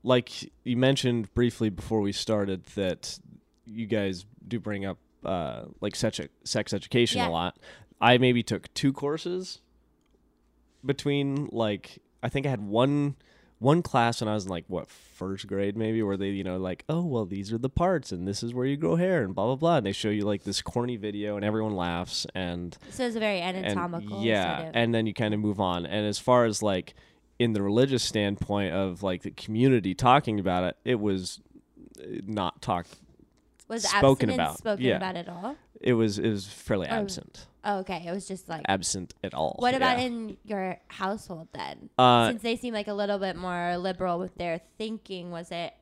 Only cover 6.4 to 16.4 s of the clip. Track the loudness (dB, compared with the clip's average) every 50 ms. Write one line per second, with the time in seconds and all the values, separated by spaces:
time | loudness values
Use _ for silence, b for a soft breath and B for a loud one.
6.4 | _ -4 -4 -4 -2 -2 -4 -6 -6 0 2 2 4 4 2 0 0 0 0 0
7.4 | -2 -2 -4 _ B B B B B B _ _ 6 6 6 8 6 4 4 2
8.4 | 0 -2 -4 -6 -6 -8 _ 0 0 0 0 0 -4 -4 -4 -4 -6 -6 -6 -6
9.4 | -8 -10 -14 -18 _ _ _ _ _ _ _ _ _ _ _ _ _ _ _ _
10.4 | _ _ _ _ _ _ _ _ -4 -4 -2 0 0 0 2 2 2 0 0 -2
11.4 | -4 -4 -2 0 0 2 0 -2 -6 -14 -20 -20 _ _ _ _ -8 -2 -2 0
12.4 | 0 0 -2 -2 -4 0 4 4 4 6 4 2 2 0 -2 b b b b b
13.4 | b b b b 4 4 4 4 4 2 2 4 4 4 2 0 -2 0 0 -2
14.4 | -2 -4 -6 -6 -6 _ -6 -6 -6 _ -16 -20 -20 -20 _ -8 -6 -6 -6 -6
15.4 | -6 -4 -2 0 0 0 0 0 -2 0 2 2 2 0 0 0 -2 -2 -2 -2